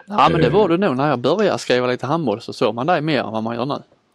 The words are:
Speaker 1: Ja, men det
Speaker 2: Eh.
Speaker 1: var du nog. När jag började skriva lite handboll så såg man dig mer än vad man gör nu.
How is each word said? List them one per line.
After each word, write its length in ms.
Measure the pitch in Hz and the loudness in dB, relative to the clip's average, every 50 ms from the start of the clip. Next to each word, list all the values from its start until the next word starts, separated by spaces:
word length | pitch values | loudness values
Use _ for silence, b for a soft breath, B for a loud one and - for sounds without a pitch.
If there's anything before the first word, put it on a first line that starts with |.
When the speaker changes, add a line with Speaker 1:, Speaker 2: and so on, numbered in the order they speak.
| B B | B B
Speaker 1:
Ja, 180 | 202 208 131 160 | 0 2 4 4
men 100 | 165 165 | 4 2
det 60 | 143 120 | 2 2
Speaker 2:
Eh. 60 | 147 | 4
Speaker 1:
var 160 | 202 220 170 | 2 2 2
du 80 | 165 175 | 2 2
nog. 200 | 202 190 131 127 | 0 0 0 0
När 120 | 139 151 | 0 0
jag 100 | 139 120 | 0 0
började 380 | 120 127 170 208 214 175 110 120 | 0 0 0 2 2 0 0 -2
skriva 280 | - - 127 123 123 123 | 0 0 0 2 2 0
lite 180 | 123 123 - | -2 -2 -2
handboll 360 | 127 151 170 160 117 101 113 | -4 -2 -2 0 -2 -2 -4
så 120 | - - 113 | -4 -10 -4
såg 220 | - 135 110 110 | -2 0 0 0
man 120 | 120 131 165 | 0 0 0
dig 140 | 180 156 | 0 0
mer 180 | 143 160 151 120 | 0 0 0 0
än 120 | - 104 | -2 -2
vad 120 | 110 110 110 | -4 -4 -4
man 120 | 113 117 | -4 -4
gör 100 | 117 123 | -4 -4
nu. 100 | 147 135 - - _ _ _ _ _ _ | -4 -6 -8 -10 _ _ _ _ _ _